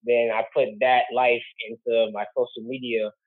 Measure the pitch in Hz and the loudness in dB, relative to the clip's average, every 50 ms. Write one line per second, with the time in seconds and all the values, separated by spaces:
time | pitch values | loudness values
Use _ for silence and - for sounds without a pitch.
0 | 113 117 120 120 117 117 107 110 117 - - 151 135 113 107 107 127 127 127 123 | 2 2 2 4 4 2 0 -2 -4 -2 0 0 0 0 0 0 2 4 4 4
1 | 113 - 117 123 127 123 120 117 - - _ - 117 110 117 110 _ 120 117 113 | 2 0 0 0 2 2 2 0 -4 -14 _ -14 -12 -12 -14 -8 _ 0 2 2
2 | 113 107 107 104 104 - _ 131 120 - - 117 110 117 131 131 127 123 113 110 | 2 0 -2 -8 -8 -6 _ -4 -4 -4 -6 -14 -10 -10 -10 -8 -6 -4 -2 -2
3 | 107 107 _ _ _ | -4 -4 _ _ _